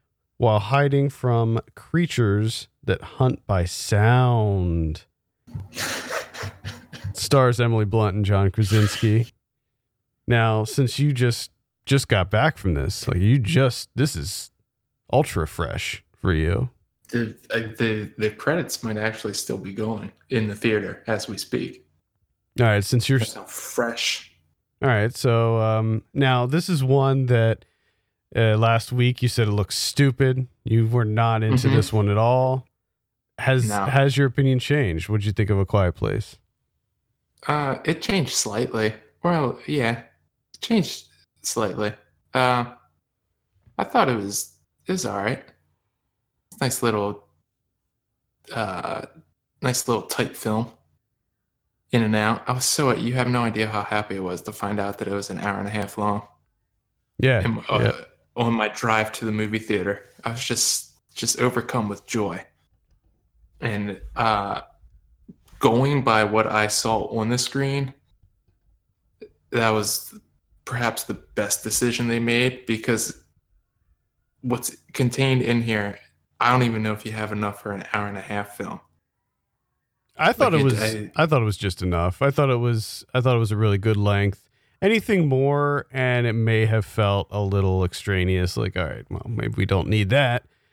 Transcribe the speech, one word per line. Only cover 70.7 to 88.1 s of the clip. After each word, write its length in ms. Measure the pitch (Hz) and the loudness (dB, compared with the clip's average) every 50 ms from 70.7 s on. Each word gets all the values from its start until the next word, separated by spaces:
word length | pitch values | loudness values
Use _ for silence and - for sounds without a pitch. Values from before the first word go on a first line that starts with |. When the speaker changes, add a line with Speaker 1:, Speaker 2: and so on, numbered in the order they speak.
| 127 120 120 120 117 - - | -6 -2 -2 -2 -2 -4 -6
Speaker 2:
the 100 | - 110 | -8 -10
best 500 | - - _ - - 104 98 - - - | -10 -10 _ -6 -4 -4 -2 -2 -4 -4
decision 420 | 110 110 - 123 120 117 120 120 117 | -4 -4 0 0 0 0 0 -2 -2
they 120 | 117 117 | -2 -2
made, 460 | 117 117 117 120 123 127 127 - - | 0 0 2 2 2 0 0 -4 -6
because 520 | - 113 110 - - 117 - - - - - _ _ _ _ _ _ _ _ _ _ _ _ _ _ _ _ _ _ _ _ _ _ _ _ - | -4 -4 -4 0 -2 -2 -2 -2 -6 -10 -14 _ _ _ _ _ _ _ _ _ _ _ _ _ _ _ _ _ _ _ _ _ _ _ _ -4
what's 340 | 127 120 117 - - - - _ _ - | -2 -2 -2 -4 -8 -12 -12 _ _ -4
contained 500 | - 135 127 123 - 135 135 131 127 123 | 0 0 0 0 0 0 2 2 2 2
in 200 | 117 120 117 117 | 2 0 0 0
here, 360 | 117 110 107 101 101 101 - - _ _ _ _ _ _ - | 0 -2 -2 -2 -4 -6 -10 -16 _ _ _ _ _ _ 0
I 120 | - 120 123 | 2 4 4
don't 120 | 127 123 | 4 4
even 180 | 120 113 110 107 | 2 0 -2 -2
know 100 | 110 107 | -2 -4
if 140 | 107 - | -4 -6
you 60 | 110 107 | -8 -8
have 200 | 110 107 104 107 | -6 -6 -6 -4
enough 300 | 104 104 101 101 - - | -4 -4 -4 -4 -6 -8
for 100 | 104 101 | -8 -8
an 120 | 95 - - - | -8 -8 -6 -4
hour 140 | 107 104 | -4 -4
and 120 | 104 101 98 | -4 -8 -10
a 40 | 95 | -10
half 340 | - 104 104 101 - - | -8 -6 -6 -6 -8 -10
film. 240 | - 104 92 - - _ _ _ _ _ _ _ _ _ _ _ _ _ _ _ _ _ _ _ _ _ _ _ _ _ _ _ - | -12 -10 -10 -10 -14 _ _ _ _ _ _ _ _ _ _ _ _ _ _ _ _ _ _ _ _ _ _ _ _ _ _ _ 0
Speaker 1:
I 120 | 151 180 247 | 2 2 4
thought 200 | - 302 240 170 | 4 4 4 4
Speaker 2:
Like, 80 | 151 | 4
Speaker 1:
it 20 | 139 | 4
Speaker 2:
it, 20 | |
Speaker 1:
was, 180 | 135 123 110 110 | 4 4 2 0
Speaker 2:
I 280 | 110 110 107 104 - - - 156 | 0 -2 -4 -6 -6 0 0 2
Speaker 1:
I 40 | |
thought 160 | 165 156 135 117 | 4 4 2 2
it 20 | |
was 120 | 107 101 | 2 -2
just 240 | - - 98 87 - | 0 -2 -4 -2 -2
enough. 420 | 98 92 87 85 85 90 90 - 135 | -2 -2 0 0 0 0 0 2 0
I 80 | 139 | 0
thought 200 | 139 - 147 135 | 2 2 2 2
it 60 | 127 | 2
was, 480 | 120 120 120 117 110 107 - - - - _ - | 2 2 0 0 0 -2 -6 -10 -16 -12 _ -2
I 60 | 127 | 0
thought 160 | 117 131 127 | 2 4 4
it 40 | 117 | 4
was 120 | 117 101 107 | 2 2 2
a 40 | |
really 220 | 104 110 107 101 98 | 2 2 2 2 2
good 180 | 92 110 110 | 2 2 2
length. 520 | 104 101 104 101 101 101 101 95 - _ _ _ _ _ _ _ - - | 2 2 2 2 2 2 0 0 -4 _ _ _ _ _ _ _ -2 0
Anything 460 | 190 226 220 202 - 220 190 165 147 | 2 2 2 2 2 2 2 2 2
more, 580 | 131 131 135 139 143 143 143 143 143 143 - _ - | 2 2 2 2 2 2 0 0 0 -2 -4 _ -4
and 340 | 131 127 127 123 123 120 | -2 0 0 2 2 0
it 60 | 117 110 | 0 0
may 340 | 113 113 113 113 110 110 | 0 2 2 2 4 2
have 180 | 107 110 110 104 | 2 2 0 0
felt 440 | - - - 107 101 101 101 - - | -2 -2 0 2 2 2 0 -2 -4
a 100 | - 104 | -4 -4
little 440 | 104 98 98 101 98 95 92 95 92 | -2 0 2 2 2 2 2 2 0
extraneous. 720 | 85 - - - - | 0 -2 -4 -4 -2